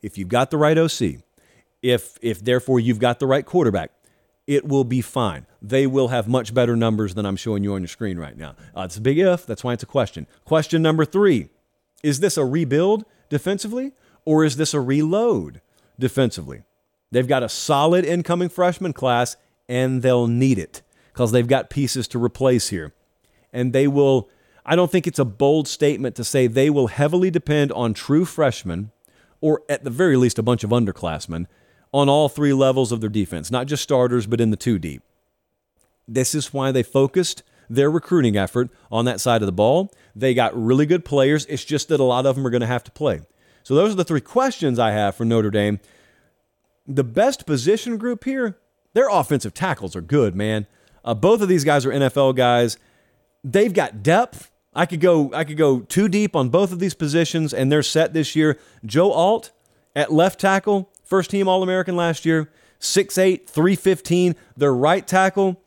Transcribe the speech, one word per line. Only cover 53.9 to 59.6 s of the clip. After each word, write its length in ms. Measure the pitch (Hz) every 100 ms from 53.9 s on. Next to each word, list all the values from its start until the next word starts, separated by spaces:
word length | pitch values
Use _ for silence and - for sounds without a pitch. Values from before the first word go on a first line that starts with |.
| 107
depth. 500 | 101 180 247 - - _ _
I 120 | - 170
could 140 | 170
go, 320 | 180 165 143
I 100 | 143
could 140 | 156 151
go 240 | 151 131
too 260 | 104 - 202
deep 280 | 196 208 160
on 140 | 127
both 220 | 156 196
of 80 | 175
these 140 | 190
positions, 600 | - 151 156 165 165 156
and 180 | 143 131
they're 120 | 151
set 300 | 139 156 160
this 220 | 160 147 156
year. 240 | 156 147 _ _ 110
Joe 260 | 120 190
Alt 400 | 160 180 226 - _